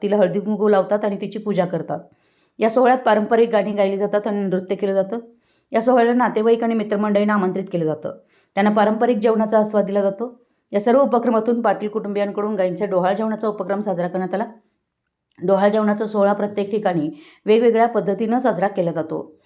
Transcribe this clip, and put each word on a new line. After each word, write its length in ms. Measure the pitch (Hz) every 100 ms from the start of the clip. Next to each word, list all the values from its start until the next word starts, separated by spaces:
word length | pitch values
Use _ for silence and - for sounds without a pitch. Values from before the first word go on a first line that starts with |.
तिला 140 | 202 208
हळदी 240 | 180 196
कुंकू 280 | 196 202 208
लावतात 360 | 196 185 208
आणि 120 | 214 196
तिची 180 | 202 214
पूजा 260 | 208 180
करतात. 360 | 180 165 - 147 - _ _ _ _ -
या 100 | 214
सोहळ्यात 280 | 254 247 254
पारंपरिक 520 | 240 214 208 233 233
गाणी 220 | 214 196
गायली 240 | 202 196 196
जातात 280 | 202 208 202
आणि 180 | 202
नृत्य 300 | 196 185 185
केलं 200 | 196 196
जातं. 240 | 190 190 233 233 _ _ _ _
या 80 | 220
सोहळ्याला 320 | 233 254 233
नातेवाईक 480 | 247 226 214 226 226
आणि 100 | 233
मित्रमंडळींना 600 | 226 208 202 214 202 208
आमंत्रित 300 | 208 185 185 196
केलं 120 | 170
जातं, 280 | 156 151 - - _ _ _ 196
त्यांना 140 | 214
पारंपरिक 460 | 214 208 220 240 208
जेवणाचा 400 | 226 220 214 220
आस्वाद 260 | 214 214 185
दिला 160 | 202
जातो. 260 | 196 196 247 - _ _ _
या 80 | 202
सर्व 200 | 208 262
उपक्रमातून 580 | 247 240 240 220 226 240
पाटील 280 | 214 190 208
कुटुंबियांकडून 640 | 214 202 202 202 202 208
गायींच्या 320 | 202 185 170 202
डोहाळ 280 | 180 185
जेवणाचा 340 | 196 220 214 220
उपक्रम 320 | 208 185 202
साजरा 280 | 208 175 170
करण्यात 260 | 185 180
आला. 120 | 196 233 - _ _ _ _ _ _ _ -
डोहाळ 320 | 180 190 208
जेवणाचा 360 | 214 214 208 214
सोहळा 260 | 208 202
प्रत्येक 380 | 202 202 202 202
ठिकाणी 380 | 214 202 170 151 - - _ 202
वेगवेगळ्या 400 | 226 240 226 233
पद्धतीनं 500 | 220 180 196 226 240
साजरा 300 | 254 175 202
केला 240 | 196 170
जातो. 280 | 160 156 160 - _